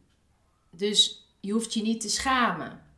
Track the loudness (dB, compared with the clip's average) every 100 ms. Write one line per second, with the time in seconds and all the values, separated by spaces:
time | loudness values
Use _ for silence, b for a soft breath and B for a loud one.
0 | _ _ _ _ _ _ _ -4 0 4
1 | 2 0 _ _ -2 -2 -2 -2 0 -2
2 | -2 -2 2 2 2 0 -6 -12 -20